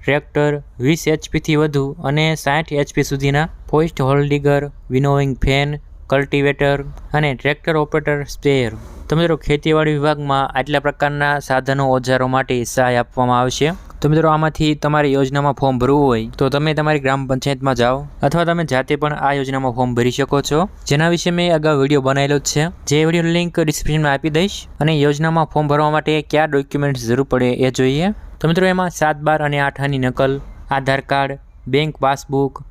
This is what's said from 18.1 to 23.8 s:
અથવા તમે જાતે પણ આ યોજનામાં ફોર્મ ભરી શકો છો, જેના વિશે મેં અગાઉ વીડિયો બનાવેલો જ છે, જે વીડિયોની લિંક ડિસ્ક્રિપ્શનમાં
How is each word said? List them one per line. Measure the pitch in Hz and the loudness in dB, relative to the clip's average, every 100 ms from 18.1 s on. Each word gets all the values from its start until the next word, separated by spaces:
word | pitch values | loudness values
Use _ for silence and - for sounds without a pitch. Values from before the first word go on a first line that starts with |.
| - | -2
અથવા | 139 160 | 0 2
તમે | 170 170 165 | 0 0 0
જાતે | 127 131 143 | -2 0 -2
પણ | 147 | -2
આ | 147 143 | 0 0
યોજનામાં | 143 135 135 131 | 0 -2 -2 -2
ફોર્મ | 117 127 120 | -2 -2 2
ભરી | 123 | 0
શકો | 123 139 143 | 0 0 0
છો, | - 147 190 - - | 0 0 0 -4 -2
જેના | 143 165 | 2 2
વિશે | 170 180 | 2 0
મેં | 175 175 160 | 0 2 2
અગાઉ | 156 147 | 2 2
વીડિયો | 139 147 | 4 2
બનાવેલો | 131 139 139 143 | 2 0 2 0
જ | |
છે, | - 147 160 - - | 0 -2 -2 -4 -2
જે | 143 160 | 2 2
વીડિયોની | 170 165 | 2 0
લિંક | 170 175 165 | 0 -2 0
ડિસ્ક્રિપ્શનમાં | 160 151 | -2 0